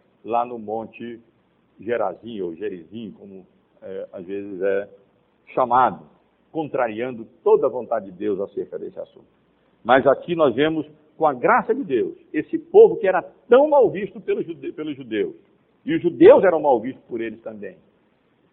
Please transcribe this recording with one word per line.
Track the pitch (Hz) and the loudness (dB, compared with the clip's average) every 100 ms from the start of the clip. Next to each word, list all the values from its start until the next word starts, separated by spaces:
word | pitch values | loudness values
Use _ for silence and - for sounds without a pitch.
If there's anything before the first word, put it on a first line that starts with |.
| _ _ | _ _
lá | 104 117 | -6 -4
no | 120 120 | -4 -8
Monte | 107 110 110 - 120 117 _ _ _ _ _ _ | -10 -10 -10 -14 -14 -14 _ _ _ _ _ _
Gerazim, | 98 117 98 - 110 113 | -6 -4 -4 -6 -14 -8
ou | 90 | -8
Gerizim, | 82 104 92 78 107 107 78 | -8 -10 -10 -16 -14 -14 -16
como, | 101 95 90 _ _ _ | -20 -20 -20 _ _ _
eh, | 104 95 92 | -14 -12 -12
às | 101 | -14
vezes | 87 101 101 95 | -10 -10 -10 -4
é | 98 98 101 - _ _ _ _ _ | -2 -2 -4 -16 _ _ _ _ _
chamado, | - 123 123 120 82 78 _ _ _ _ | -2 2 4 2 0 -16 _ _ _ _
contrariando | 156 147 135 120 107 127 117 110 _ | -8 -6 -2 -4 -4 -8 -10 -16 _
toda | 202 214 135 | 2 2 2
a | |
vontade | 127 113 113 98 | -2 -4 -6 -6
de | |
Deus | 90 104 95 | -8 -4 -4
acerca | 98 - 90 87 | -4 -8 -10 -10
desse | 90 90 | -12 -14
assunto. | 85 - _ _ _ _ _ _ | -18 -18 _ _ _ _ _ _
Mas | 107 135 135 | 2 4 4
aqui | 131 - | 2 -2
nós | 170 151 | 0 2
vemos, | 117 156 156 151 - _ _ | 2 0 -2 -8 -16 _ _
com | 156 | -2
a | |
graça | 127 156 240 214 | 0 2 2 0
de | 247 | -4
Deus, | 208 123 90 - _ | -2 -2 -2 -6 _
esse | - 151 330 | -8 -6 -8
povo | - 196 214 165 | 4 8 8 6
que | 190 | 0
era | 185 - _ _ | 0 -4 _ _
tão | 247 302 | 4 6
mal | 285 208 | 6 4
visto | 165 208 233 | 2 -8 -10
pelos | 190 214 160 | -6 -6 -6
jude-, | 160 135 | -10 -12
pelos | - 156 135 | -10 -10 -10
judeus, | 127 107 87 - _ _ _ _ | -6 -4 -4 -6 _ _ _ _
e | - | -4
os | 160 | -2
judeus | 170 127 175 277 | -2 4 6 6
eram | 190 165 | 2 2
mal | 147 120 | 2 0
vistos | 117 127 _ | 0 -12 _
por | 120 | -8
eles | 113 110 | -8 -10
também. | - 110 98 87 _ _ _ _ _ _ _ | -16 -14 -16 -18 _ _ _ _ _ _ _